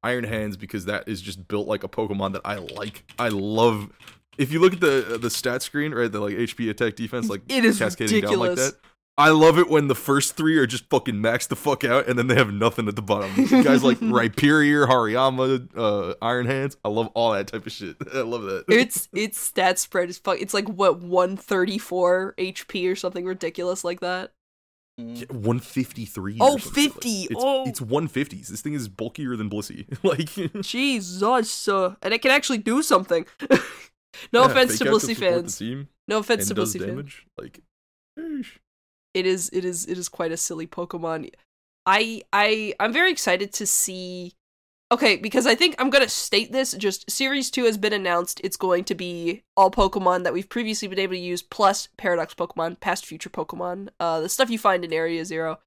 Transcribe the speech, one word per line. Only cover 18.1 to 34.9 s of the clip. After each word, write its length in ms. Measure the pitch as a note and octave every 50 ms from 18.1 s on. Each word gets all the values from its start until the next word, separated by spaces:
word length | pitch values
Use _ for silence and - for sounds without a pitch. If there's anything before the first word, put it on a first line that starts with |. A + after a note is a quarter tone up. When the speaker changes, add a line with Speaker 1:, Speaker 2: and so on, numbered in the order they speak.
Speaker 1:
I 100 | - C3+
love 200 | B2 A2+ A#2+ A#2+
that. 240 | G#2+ G2 F#2+ F#2 -
Speaker 2:
Its, 420 | - G#3+ A#3 C4 - - - - _ -
its 240 | F#3 G#3+ G#3+ -
stat 400 | - - - - - F#3 F#3 F#3
spread 320 | - - - - F#3+ F3 F3
is 80 | F3+
fuck-, 240 | - _ G#3 F#3 -
it's 140 | - F#3+ -
like, 120 | G3+ G3+
what, 340 | G#3 G#3 F3 G3 F#3 D#3 F3
one 360 | F3 F3 F3+ F#3 F3+ F3+ G3
thirty-four 960 | F#3+ - - G#3 F#3+ F3+ G3+ G3 A3 - - F3+ F3+ F3+ F3+ F3+ F#3 F#3+ G3 - -
H 280 | F#3 F#3 F#3+ - -
P 220 | - - G3+ F3 F#3
or 60 | F#3
something 280 | F#3+ - F3+ F#3+ F#3+ F3
ridiculous 600 | F#3 F#3 F#3 F#3 E3 F3 - F3 F3+ F#3 F#3+ -
like 160 | F3 F3+ F3+
that? 320 | - F3+ F3+ F#3 F#3+ - _ _ _ _ _ _ _ _ _ _ _ _ _ -
Speaker 3:
Mm. 200 | A#2 A#2 A#2 A#2+
Speaker 1:
Yeah, 60 | A#2+ B2 C#3
one 220 | A#2 G2+ A2+ A#2 B2+
fifty-three 760 | - - - C3+ B2+ - - - A2+ - - - F#2 G2 G#2+ A#2
or 100 | A#3+ C4+
Speaker 2:
Oh, 80 | D4
Speaker 1:
some 160 | B3+ - - -
shit 100 | C4+ D4
like 80 | C#4+ -
Speaker 2:
fifty. 280 | - - A#3+ A3 G3 F#3
Speaker 1:
it's, 100 | - -
Speaker 2:
Oh. 300 | - B3 C4+ C#4 C4 C4
Speaker 1:
it's 140 | B3+ G#3 -
one 260 | C3+ G#2+ B2 D3 E3
fifties. 400 | - - C3 C#3+ - - F#2 -
This 140 | - F#2+ A2
thing 120 | - D3+ D3
is 140 | D3 A#2+
bulkier 480 | G#2 F#2 - A2 A#2+ - - D3 B2+ B2
than 120 | A2 G#2+
Blissey. 380 | G2+ G2+ G#2+ G2 - - - - - C#3+ -
<laughs> 40 | -
Like 600 | F#3+ D3+ C3 E3 D3+ - G3+ F#3 D#3 _ G#3 F#3+
Speaker 2:
Jesus. 1040 | - - A#3+ C4+ C#4+ C4 A3 F#3+ F3 F3+ F#3+ G3+ A3 B3 B3+ A#3 A3 - - -
Uh, 280 | - G3+ G3 F#3 F3+ F#3+ _
and 140 | - F#3 A3
it 80 | A3+ -
can 80 | C#4
actually 260 | - C#4+ C#4 - C4
do 240 | A3 G#3 A3+ A3+ C#4
something. 460 | D#4 - - F#3 F#3+ - F3 E3 - - _ _
<laughs> 200 | C#4+ - C4+ - - - - - - - _ _ _ _ - - - -
No 120 | - A#3 B3+
Speaker 1:
Yeah, 80 | B3+
Speaker 2:
offense 260 | B3+ C4 B3+ B3 - -
to 60 | C4
Speaker 1:
fake 80 | -